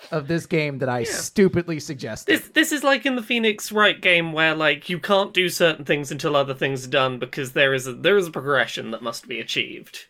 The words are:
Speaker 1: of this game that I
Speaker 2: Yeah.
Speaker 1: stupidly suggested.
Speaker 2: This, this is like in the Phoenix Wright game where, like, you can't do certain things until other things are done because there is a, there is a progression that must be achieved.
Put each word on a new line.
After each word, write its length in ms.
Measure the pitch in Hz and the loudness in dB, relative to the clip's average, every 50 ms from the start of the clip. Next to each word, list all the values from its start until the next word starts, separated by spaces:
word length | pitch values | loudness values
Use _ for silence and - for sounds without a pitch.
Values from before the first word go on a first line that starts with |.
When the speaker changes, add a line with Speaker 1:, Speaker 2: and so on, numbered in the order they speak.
| - - | -10 -6
Speaker 1:
of 160 | 165 156 139 | -6 -6 -2
this 180 | 139 170 165 - | -2 -2 -4 -2
game 340 | - 180 160 151 147 139 127 | -2 -2 0 0 -2 -2 -4
that 100 | 131 123 | -2 -2
I 100 | 123 123 | -2 -2
Speaker 2:
Yeah. 120 | 117 113 | -2 -4
Speaker 1:
stupidly 680 | - - - - - - 190 185 - 175 170 - 165 147 | -4 -6 -6 0 4 4 6 6 4 2 -2 -2 -6 -8
suggested. 580 | - - 147 123 - 117 107 - - - 320 269 | -8 -8 -10 -10 -10 -10 -10 -6 -2 0 0 0
Speaker 2:
This, 80 | - - | -2 0
this 220 | - 359 311 320 | 0 2 2 2
is 120 | 311 277 294 | 0 0 2
like 220 | 277 269 269 - | 2 2 2 2
in 100 | 277 254 | 0 -2
the 80 | 247 214 | -2 -2
Phoenix 480 | - 247 233 220 220 208 208 - - | -2 -2 0 2 0 0 -2 -4 -2
Wright 280 | 214 214 214 196 165 - | 2 4 4 4 4 2
game 300 | - 185 175 170 170 165 | 2 4 4 4 2 0
where, 240 | 156 156 160 160 151 | 0 0 2 2 2
like, 340 | 156 156 151 147 143 - - | 2 2 2 0 0 -4 -6
you 100 | 180 165 | -6 -4
can't 340 | - - 202 190 202 196 - | 0 2 2 2 2 2 0
do 160 | 185 185 170 | 0 0 0
certain 360 | - - 180 165 156 - 143 | 2 2 2 2 2 0 -2
things 260 | - 160 147 143 131 | -2 -2 -2 -2 -4
until 240 | 156 135 - 160 147 | -6 -4 -2 2 2
other 180 | 139 139 131 131 | 2 2 0 -2
things 320 | - 160 135 135 127 123 | -2 -2 -2 -2 -4 -4
are 40 | 127 | 0
done 280 | 139 139 131 131 127 120 | 2 2 2 2 0 -4
because 340 | 131 131 - - 139 127 131 | -8 -8 -6 -8 -8 -2 2
there 200 | 160 143 135 135 | 2 4 4 4
is 140 | 131 123 | 0 -2
a, 60 | 131 120 | -6 -6
there 240 | 123 131 170 202 | 0 2 4 4
is 100 | 202 180 | 4 2
a 40 | 165 | 0
progression 600 | 156 151 131 139 143 131 113 - - - - 110 | -4 -6 -2 0 2 2 0 0 -4 -8 -8 -8
that 100 | 113 110 | -8 -6
must 260 | 120 117 120 - - | -6 -8 -8 -8 -10
be 120 | - 123 113 | -10 -10 -10
achieved. 680 | 113 - - 131 110 - 117 - - - - - - | -8 -6 -4 -4 -4 -4 -8 -16 -18 -18 -18 -18 -18